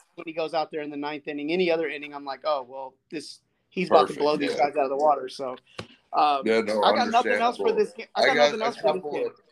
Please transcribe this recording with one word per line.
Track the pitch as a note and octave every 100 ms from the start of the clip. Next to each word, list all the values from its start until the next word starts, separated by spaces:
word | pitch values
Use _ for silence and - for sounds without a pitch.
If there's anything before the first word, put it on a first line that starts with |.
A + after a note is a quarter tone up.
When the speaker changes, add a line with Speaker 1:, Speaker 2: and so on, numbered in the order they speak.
| _ -
Speaker 1:
when | F3
he |
goes | D#3+ D#3 D#3
out | D#3
there | D#3
in | D3+
the | D3
ninth | D3 D3+ D3
inning. | D3 D3
Any | F3 F3+
other | E3 D#3
inning, | D3 D3 C#3+
I'm | C#3+
like, | C3 D3
"Oh, | D3 B2
well, | C3+ C3 - _
this, | E3 - - _ _ _
he's | - F#3
about | D#3+
to | D3+
Speaker 2:
Perfect, | D#3
Speaker 1:
blow | D3 D3+
these | C#3+
Speaker 2:
yeah. | -
Speaker 1:
guys | D3 D3
out | C3+
of |
the | C#3
water." | D3+ C#3 C3
So, | - C3+ B2 - - - _ _
um, | - D3+ C#3 C3+
Speaker 2:
Yeah, | A2
no, | G#2+ G#3+
Speaker 1:
I | G3+ G#3+
got | A3+
nothing | A#3 A3+
else | G#3 A#3 A#3+
for | G3+
Speaker 2:
understandable. | G#3
Speaker 1:
this | G#3
ga-, | - A3+ -
I |
Speaker 2:
I | -
Speaker 1:
got | -
Speaker 2:
got | D4 C4
Speaker 1:
nothing |
Speaker 2:
a | A3+
Speaker 1:
else | -
for |
this | -
Speaker 2:
couple | - D3+
Speaker 1:
game. | - -
Speaker 2:
of, | - _